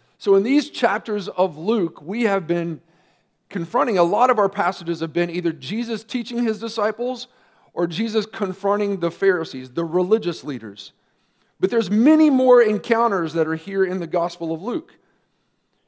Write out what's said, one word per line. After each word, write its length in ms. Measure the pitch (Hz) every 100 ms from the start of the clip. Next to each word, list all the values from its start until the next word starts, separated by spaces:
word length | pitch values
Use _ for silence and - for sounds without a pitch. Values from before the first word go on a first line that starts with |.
| _ _
So 180 | 208 196
in 80 |
these 260 | 214 285 -
chapters 580 | - 233 202 285 208 180
of 300 | - 185 151
Luke, 440 | 175 226 165 -
we 200 | 147 220
have 260 | 226 196 160
been 320 | 170 170 156 - _ _ _ _ _ _
confronting, 480 | - 165 240 277 196
a 60 |
lot 260 | 170 208 254
of 100 | 220
our 100 | 196
passages 520 | 196 180 185 165 165
have 100 | 160
been 180 | 160 175
either 220 | 170 170
Jesus 540 | 143 131 214 233 220 -
teaching 380 | 247 233 240
his 140 | 240 208
disciples 680 | 226 - 208 214 247 254 - _ _ _ _
or 120 | - 175
Jesus 400 | 165 226 214 -
confronting 760 | - 196 185 202 202 202 190
the 100 | 170
Pharisees, 600 | 165 196 180 160 135 127
the 120 | 127
religious 640 | 170 175 185 220 175 165 165
leaders. 480 | 131 107 101 - _ _ _ _ _ _ _
But 100 | 190
there's 200 | 233 180
many 400 | 208 254 311 311
more 320 | 262 262 247
encounters 720 | 220 208 - 226 233 196 165
that 140 | 160 160
are 80 | 160
here 300 | 196 196 190
in 140 | 185
the 80 | 165
Gospel 440 | 170 170 - 165
of 100 | 160
Luke. 360 | 196 208 - _ _ _ _ _ _ _ _ _